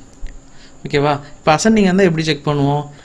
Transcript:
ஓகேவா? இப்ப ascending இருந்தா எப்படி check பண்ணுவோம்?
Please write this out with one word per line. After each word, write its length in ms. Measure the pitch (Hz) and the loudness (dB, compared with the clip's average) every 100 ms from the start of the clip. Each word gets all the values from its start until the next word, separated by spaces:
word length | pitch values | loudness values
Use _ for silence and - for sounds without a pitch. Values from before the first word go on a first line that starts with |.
| - - - - - - - - - | -16 -16 -14 -14 -20 -20 -20 -18 -6
ஓகேவா? 320 | 147 147 143 - - | -2 0 -2 -6 -6
இப்ப 200 | - 151 | 0 2
ascending 320 | 226 220 190 | 2 2 2
இருந்தா 160 | 185 | 2
எப்படி 200 | 190 160 | 2 0
check 240 | 160 147 151 | -2 -4 -2
பண்ணுவோம்? 360 | 147 139 147 143 - | 0 0 -2 -4 -14